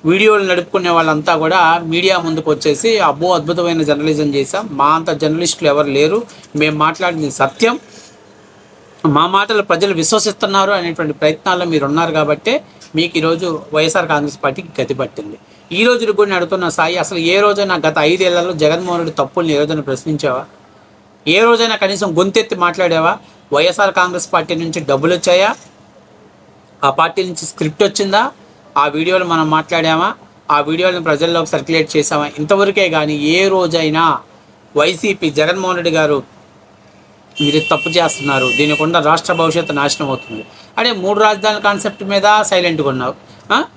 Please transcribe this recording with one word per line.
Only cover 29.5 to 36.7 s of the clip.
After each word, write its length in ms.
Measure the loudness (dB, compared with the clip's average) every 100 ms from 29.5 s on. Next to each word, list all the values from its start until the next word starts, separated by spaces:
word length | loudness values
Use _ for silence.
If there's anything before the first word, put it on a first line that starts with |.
| 0 0 -2 0 0 0 -4 -16 -20 -2
ఆ 80 | 0
వీడియోలను 440 | 0 0 0 0
ప్రజల్లోకి 460 | -2 0 0 0 -2
సర్క్యులేట్ 480 | -4 -2 -2 0 0
చేసామా? 320 | 0 -2 -4 -6
ఇంతవరకే 500 | 0 2 2 2 0
కానీ 260 | 0 -2 -2
ఏ 320 | 0 2 2
రోజైనా 720 | 2 0 0 0 2 2 0 -8 -20 _ _ -6 0
వైసీపీ 520 | 0 0 -2 -2 -2
జగన్మోహన్ 480 | 0 0 0 -2 -2
రెడ్డి 140 | 0
గారు, 320 | 0 0 0 -4 -20 -20 _ _